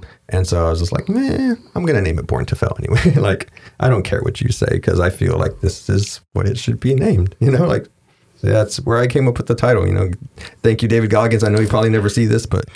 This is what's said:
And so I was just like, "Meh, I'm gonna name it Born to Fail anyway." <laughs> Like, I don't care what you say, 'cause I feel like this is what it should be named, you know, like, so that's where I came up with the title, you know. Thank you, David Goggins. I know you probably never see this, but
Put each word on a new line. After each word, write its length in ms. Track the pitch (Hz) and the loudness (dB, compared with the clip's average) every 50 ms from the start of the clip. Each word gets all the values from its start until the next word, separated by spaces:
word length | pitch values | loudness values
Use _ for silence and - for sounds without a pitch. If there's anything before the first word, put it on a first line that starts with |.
| - - - _ _ - | -8 -16 -20 _ _ -6
And 180 | - 92 92 | -2 -2 -2
so 200 | - 87 87 82 | 0 0 0 0
I 40 | 82 | 0
was 100 | 82 82 | 0 -2
just 120 | 87 90 - | -2 -2 -4
like, 160 | - - - | -4 -4 -2
"Meh, 460 | 202 247 269 269 - - 262 254 233 - - - _ | -2 -2 -2 -2 -2 -2 0 -2 -2 -4 -6 -10 _
I'm 100 | - 175 | -4 -2
gonna 160 | 165 - 104 95 | 0 0 0 0
name 160 | 80 80 82 | 0 -2 -2
it 80 | - | -2
Born 180 | - - - - | -4 -4 -4 -2
to 100 | - - | -4 -4
Fail 200 | - - - - - | -2 -2 -4 -4 -4
anyway." 360 | - - - 127 - 175 - | -4 -2 0 2 2 2 2
<laughs> 20 | 139 | 4
Like, 300 | 98 101 95 - - - _ - - - - - | 2 2 0 -2 -4 -12 _ -20 -20 -20 -8 -2
I 80 | - 131 | 0 2
don't 140 | 123 101 90 | 2 2 0
care 180 | - - - | -2 -2 -2
what 200 | - - - - | -2 -4 -4 -2
you 100 | - - | -2 -2
say, 280 | - - - - - - | 0 0 0 0 0 0
'cause 180 | - - 87 87 | 0 0 0 2
I 80 | 87 92 | 2 0
feel 300 | - - - 87 82 85 | 0 0 -2 -2 0 0
like 220 | 87 - - - | -2 -2 -2 -2
this 280 | - 98 - - - - | -4 -4 -4 -4 -4 -2
is 320 | 95 98 104 - - - - _ _ | -2 -2 -2 -2 -8 -14 -18 _ _
what 140 | 95 92 98 | -2 -2 -2
it 100 | 107 120 | -2 -2
should 220 | - - 113 113 | -2 -4 -4 0
be 140 | - 127 135 | 0 0 0
named, 400 | 127 160 220 165 95 90 95 - - | 2 2 2 2 2 2 0 0 0
you 120 | 120 139 | 2 2
know, 160 | 135 127 180 | 4 4 2
like, 200 | 165 - - - - _ _ _ _ _ _ _ _ _ _ | 2 0 -2 -4 -8 _ _ _ _ _ _ _ _ _ _
so 80 | - 101 | 0 2
that's 300 | 107 107 107 107 - - | 2 2 2 0 -4 -6
where 200 | - 117 117 117 | -2 -2 0 0
I 80 | 123 | 0
came 200 | 123 - 143 131 123 | 2 2 2 2 2
up 100 | 120 - | 0 -2
with 80 | - | -2
the 80 | - 117 | -2 -2
title, 320 | - - 123 123 101 92 | 0 2 2 2 2 2
you 80 | 92 92 | 0 0
know. 160 | 95 95 92 90 - - - - - - - - _ - | 0 0 -2 -4 -8 -10 -16 -18 -18 -20 -20 -18 _ 0
Thank 200 | 113 110 - - | 0 2 2 2
you, 60 | 107 | 2
David 220 | 113 117 113 107 | 2 2 2 2
Goggins. 340 | 110 107 113 117 117 107 110 | 2 2 2 2 2 2 2
I 40 | 104 | 2
know 120 | 104 107 | 2 2
you 80 | 110 104 | 2 2
probably 220 | - 107 110 113 | 2 2 2 2
never 180 | 110 110 101 101 | 2 2 0 0
see 160 | - 120 117 | 0 2 2
this, 180 | 107 110 113 - | 2 2 0 0
but 200 | - 95 90 - - - | -2 -2 -4 -4 -6 -12